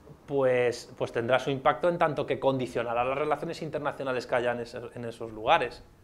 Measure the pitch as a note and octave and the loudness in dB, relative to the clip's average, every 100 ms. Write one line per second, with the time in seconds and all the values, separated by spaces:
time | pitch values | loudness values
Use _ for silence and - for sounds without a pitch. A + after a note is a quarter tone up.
0 | - - - C#3 C3 B2+ A#2+ A#2 - - | -20 -18 -4 2 4 4 2 0 -8 -6
1 | C3 B2 A#2 B2+ - C3+ D3 C#3+ F3 E3+ | -4 -2 2 2 2 0 2 2 2 2
2 | D#3+ C#3+ C#3 C3+ C3+ C3+ A#2+ B2 A#2 A#2 | 2 0 -2 0 2 2 0 -2 0 0
3 | B2+ C3+ D3+ D3 E3+ D#3+ D#3+ D3+ C#3+ B2+ | 0 0 0 -2 -4 -8 -6 -4 -4 -4
4 | C3+ B2+ A#2 B2 A#2+ A#2+ A#2 A#2 A#2 B2 | -2 -2 0 2 2 -2 -6 -10 -12 -10
5 | A#2 - A2+ G#2+ A#2 D#3+ B2 - - - | -10 -8 -10 -2 4 4 2 -8 -20 -20